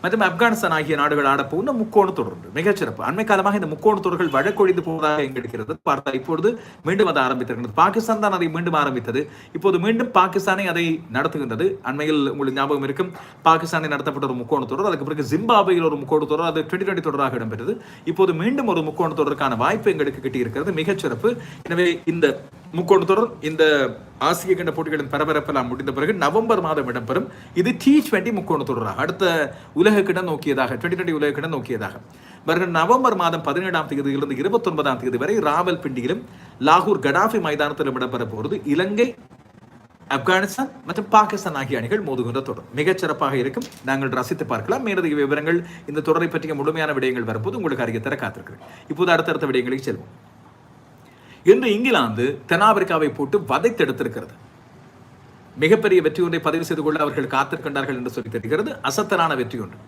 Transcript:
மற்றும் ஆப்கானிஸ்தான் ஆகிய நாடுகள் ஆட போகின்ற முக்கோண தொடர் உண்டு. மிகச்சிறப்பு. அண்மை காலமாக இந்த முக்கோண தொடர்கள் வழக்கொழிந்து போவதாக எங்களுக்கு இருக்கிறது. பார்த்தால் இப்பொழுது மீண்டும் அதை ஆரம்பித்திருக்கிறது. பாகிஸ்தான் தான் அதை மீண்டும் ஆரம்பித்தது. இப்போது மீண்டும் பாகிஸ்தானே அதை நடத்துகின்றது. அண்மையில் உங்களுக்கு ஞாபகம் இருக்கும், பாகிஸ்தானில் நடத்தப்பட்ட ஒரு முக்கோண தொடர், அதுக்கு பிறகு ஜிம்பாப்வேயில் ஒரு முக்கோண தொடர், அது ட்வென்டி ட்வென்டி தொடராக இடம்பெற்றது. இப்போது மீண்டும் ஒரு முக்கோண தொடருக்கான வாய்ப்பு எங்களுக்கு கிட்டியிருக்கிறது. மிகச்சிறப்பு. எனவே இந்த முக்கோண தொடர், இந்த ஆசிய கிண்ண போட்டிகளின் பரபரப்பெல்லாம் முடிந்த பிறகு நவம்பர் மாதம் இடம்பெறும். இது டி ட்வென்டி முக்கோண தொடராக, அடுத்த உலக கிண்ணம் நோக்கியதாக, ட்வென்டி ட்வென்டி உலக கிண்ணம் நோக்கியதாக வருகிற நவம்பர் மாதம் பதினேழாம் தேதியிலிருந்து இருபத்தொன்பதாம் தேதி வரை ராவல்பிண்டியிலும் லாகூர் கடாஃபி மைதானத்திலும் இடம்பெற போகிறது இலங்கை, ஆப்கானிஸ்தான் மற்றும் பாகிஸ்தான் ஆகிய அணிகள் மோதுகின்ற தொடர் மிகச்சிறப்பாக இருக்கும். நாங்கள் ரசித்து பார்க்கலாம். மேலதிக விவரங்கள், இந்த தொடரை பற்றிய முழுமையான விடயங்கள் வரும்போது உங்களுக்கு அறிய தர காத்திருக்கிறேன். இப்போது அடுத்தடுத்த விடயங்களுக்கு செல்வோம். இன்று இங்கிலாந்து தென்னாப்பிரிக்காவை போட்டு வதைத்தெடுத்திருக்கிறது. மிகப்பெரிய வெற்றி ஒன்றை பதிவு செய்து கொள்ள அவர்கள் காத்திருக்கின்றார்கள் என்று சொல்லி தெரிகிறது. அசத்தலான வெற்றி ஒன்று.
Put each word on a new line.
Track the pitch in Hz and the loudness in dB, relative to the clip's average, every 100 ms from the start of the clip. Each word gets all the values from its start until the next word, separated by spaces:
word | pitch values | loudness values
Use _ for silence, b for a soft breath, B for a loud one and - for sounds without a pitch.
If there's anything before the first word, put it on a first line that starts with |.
மற்றும் | 185 220 | 0 2
ஆப்கானிஸ்தான் | 190 170 233 220 185 | 0 4 2 4 0
ஆகிய | 160 151 151 | 0 0 0
நாடுகள் | 147 147 | 2 2
ஆட | 139 139 | 4 2
போகின்ற | 135 160 247 | 0 -2 -2
முக்கோண | 254 214 214 190 | -2 2 4 4
தொடர் | - 101 | 0 -6
உண்டு. | 90 - | -6 -10
மிகச்சிறப்பு. | 143 170 202 139 - | -2 0 2 -2 -4
அண்மை | - 175 | -4 -2
காலமாக | 220 202 190 | 2 2 4
இந்த | 202 165 | 0 -2
முக்கோண | 156 214 202 | 2 4 4
தொடர்கள் | 190 175 175 | 0 0 0
வழக்கொழிந்து | 135 196 196 190 175 | 2 0 4 4 4
போவதாக | 165 160 156 151 | 0 -2 0 0
எங்களுக்கு | 139 131 | -2 -4
இருக்கிறது. | 120 117 107 160 | -8 -8 -8 -6
பார்த்தால் | - 135 139 | -2 -2 -2
இப்பொழுது | 135 131 165 196 233 B B | -6 0 2 2 0 B B
மீண்டும் | 156 196 196 | -2 2 4
அதை | 147 | 4
ஆரம்பித்திருக்கிறது. | 127 127 123 117 120 | 2 0 -4 -6 -4
பாகிஸ்தான் | 107 180 208 226 214 | 4 4 4 0 0
தான் | 208 | 2
அதை | 185 170 | 0 -2
மீண்டும் | 160 170 | -2 0
ஆரம்பித்தது. | 156 139 127 113 120 147 B B | 0 0 -2 -2 -4 -4 B B
இப்போது | 170 196 175 | -2 2 2
மீண்டும் | 190 226 247 | 2 0 2
பாகிஸ்தானே | 185 185 190 196 190 190 | 4 4 2 0 -2 0
அதை | 170 170 160 - | 0 0 -2 -4
நடத்துகின்றது. | 117 156 156 131 113 185 190 | -2 -2 -2 -6 0 -2 -2
அண்மையில் | 120 139 151 151 135 | -6 -2 0 2 2
உங்களுக்கு | 143 139 131 | 0 -2 0
ஞாபகம் | 139 143 | 0 0
இருக்கும், | 135 135 180 B B B | -2 -2 -4 B B B
பாகிஸ்தானில் | 165 165 165 165 156 | 4 4 2 -2 -2
நடத்தப்பட்ட | 143 139 139 139 | -4 -4 -4 -4
ஒரு | 123 | -4
முக்கோண | 120 147 | 0 -2
தொடர், | 123 131 202 | 0 -2 0
அதுக்கு | 170 | -2
பிறகு | 139 151 127 156 | -4 -4 -2 -2
ஜிம்பாப்வேயில் | 226 226 196 175 | 4 4 6 4
ஒரு | 165 147 | 2 -2
முக்கோண | 135 156 151 | 0 0 2
தொடர், | 151 170 | 0 0
அது | 156 | -2
ட்வென்டி | 156 180 | -2 -2
ட்வென்டி | 190 180 | -2 -2
தொடராக | 160 139 135 | -2 0 -2
இடம்பெற்றது. | 120 113 110 117 226 B B | -2 -6 -6 -6 -6 B B
இப்போது | - 170 190 | -6 2 2
மீண்டும் | 160 202 277 240 | 4 0 0 0
ஒரு | 170 | 0
முக்கோண | 156 151 170 | -2 -2 -2
தொடருக்கான | 151 143 143 139 117 | 0 -2 0 -2 0
வாய்ப்பு | 131 214 208 | 0 2 0
எங்களுக்கு | 165 143 135 135 | 0 -2 -2 -6
கிட்டியிருக்கிறது. | 127 117 117 160 | -4 -4 -4 -4
மிகச்சிறப்பு. | 165 165 190 147 117 214 233 B B | -2 -2 -2 -2 0 -2 -2 B B
எனவே | - 170 180 170 | -6 0 2 0
இந்த | - 170 151 - - - - | -2 2 2 0 -10 -20 -8
முக்கோண | 165 175 196 | -6 4 4
தொடர், | 170 190 226 - | 6 2 2 -2
இந்த | 151 156 156 147 127 113 - - | -6 4 4 6 2 -4 -16 -2
ஆசிய | 143 170 180 | 0 0 0
கிண்ண | 180 170 | 0 0
போட்டிகளின் | 151 156 156 139 | -4 -4 -4 -2
பரபரப்பெல்லாம் | 143 151 151 143 139 123 | -2 0 0 0 -2 -2
முடிந்த | 127 135 | -4 -4
பிறகு | 127 151 | -2 -2
நவம்பர் | 202 143 190 226 214 | 2 2 2 2 0
மாதம் | 165 151 131 | 2 -2 -2
இடம்பெறும். | 123 113 156 262 B B | -6 -2 -4 -4 B B
இது | 170 180 202 | -2 0 2
டி | - 294 - | 6 6 4
ட்வென்டி | 285 214 | 0 0
முக்கோண | 208 - 156 | -4 -2 -4
தொடராக, | - 117 107 | -2 -4 -4
அடுத்த | 98 156 170 185 165 143 B B | -4 -4 0 0 2 -2 B B
உலக | 147 196 208 | 4 6 6
கிண்ணம் | 196 185 180 | 2 0 -2
நோக்கியதாக, | 147 - 131 123 123 | -4 -2 0 0 -2
ட்வென்டி | - 180 | -4 -2
ட்வென்டி | 175 | -2
உலக | 156 147 | 0 0
கிண்ணம் | 143 160 | -2 -4
நோக்கியதாக | 147 110 117 98 - - B B B - | -6 -6 -6 -6 -10 -20 B B B -2
வருகிற | 165 180 | 0 0
நவம்பர் | 165 170 254 254 202 | 0 4 4 4 2
மாதம் | 175 165 | 0 0
பதினேழாம் | 156 151 190 175 147 | -2 -2 -2 -2 -2
தேதியிலிருந்து | 143 139 139 139 127 | -4 -2 -2 -4 -2
இருபத்தொன்பதாம் | 170 226 190 156 139 127 | 0 0 0 -2 -2 -2
தேதி | 123 120 | -2 -2
வரை | 147 214 | 0 0
ராவல்பிண்டியிலும் | 156 151 180 175 147 123 123 196 - B B B | 2 0 0 -2 -4 -4 -4 -4 -6 B B B
லாகூர் | 135 170 196 175 | 4 4 4 0
கடாஃபி | 139 139 214 220 | 2 2 2 0
மைதானத்திலும் | 165 147 147 143 139 | -2 0 -2 -2 -4
இடம்பெற | 127 123 120 110 | -2 -4 -4 -6
போகிறது | 110 147 196 | -6 -4 -4
இலங்கை, | - 143 190 208 247 - - - - - - - - _ - | -2 0 0 2 0 0 -20 -20 -20 -20 -20 -20 -20 _ -6
ஆப்கானிஸ்தான் | 139 120 185 196 - - - - | -2 2 2 0 -4 -6 -8 -8
மற்றும் | 170 202 | -8 4
பாகிஸ்தான் | 214 214 202 196 | 4 4 0 -6
ஆகிய | 147 135 131 | -6 -4 -4
அணிகள் | 117 214 | -2 -2
மோதுகின்ற | 180 127 120 123 | -2 -4 -2 -4
தொடர் | 135 101 - | -6 -10 -10
மிகச்சிறப்பாக | 123 156 185 165 151 147 135 | -2 0 0 -2 0 0 0
இருக்கும். | 127 135 247 - | -2 -4 -8 -10
நாங்கள் | 131 135 135 | -4 -2 0
ரசித்து | 127 123 147 - | -2 -4 -4 -4
பார்க்கலாம். | 113 110 240 | -4 -2 -4
மேலதிக | 233 190 165 | -2 -2 0
விவரங்கள், | 147 139 147 151 170 170 B - | 0 0 0 0 -2 -2 B -8
இந்த | 151 | -6
தொடரை | 151 156 170 | 0 2 2
பற்றிய | 160 160 | -2 -4
முழுமையான | 147 143 160 151 | -2 -2 -2 -2
விடயங்கள் | 139 131 123 | 0 0 -2
வரும்போது | 113 110 113 247 | -4 -4 -4 -4
உங்களுக்கு | 175 135 | -4 -2
அறிய | 117 113 | -2 -4
தர | 123 139 | -4 -6
காத்திருக்கிறேன். | 107 92 - - B B B | -6 -10 -18 -20 B B B
இப்போது | 151 180 | -2 4
அடுத்தடுத்த | 165 165 151 151 | 4 2 -2 0
விடயங்களுக்கு | 127 123 135 - | 0 0 -4 -4
செல்வோம். | - - - - - - - - - - - - B B B | -8 -10 -20 -20 -20 -20 -20 -20 -20 -20 -20 -20 B B B
இன்று | 170 240 254 | 6 6 6
இங்கிலாந்து | 208 254 202 120 107 127 143 - | 2 2 2 2 0 -2 -2 -2
தென்னாப்பிரிக்காவை | 175 208 202 185 160 151 | 4 4 4 2 2 0
போட்டு | 117 139 - | -2 -2 -2
வதைத்தெடுத்திருக்கிறது. | 117 135 220 - 147 110 127 117 - - - - - - - - - - - - - - | 0 0 0 0 -2 0 -4 -6 -12 -20 -20 -20 -20 -20 -20 -20 -20 -20 -20 -20 -20 -2
மிகப்பெரிய | 156 220 208 185 | 4 4 6 4
வெற்றி | 151 - | 4 0
ஒன்றை | 175 165 | -2 0
பதிவு | 160 165 | -2 -2
செய்து | 165 156 | -2 -2
கொள்ள | 151 156 | -2 0
அவர்கள் | 147 127 131 | 0 -2 -2
காத்திருக்கின்றார்கள் | 135 139 170 151 143 135 127 | 0 0 -4 -6 -4 -4 -4
என்று | 123 | -6
சொல்லி | 113 113 | -8 -8
தெரிகிறது. | 113 113 151 220 - | -8 -2 -2 -2 -4
அசத்தலான | 135 135 214 190 165 135 | -4 -4 -2 0 0 0
வெற்றி | 113 123 | -4 -6
ஒன்று. | 98 - | -10 -14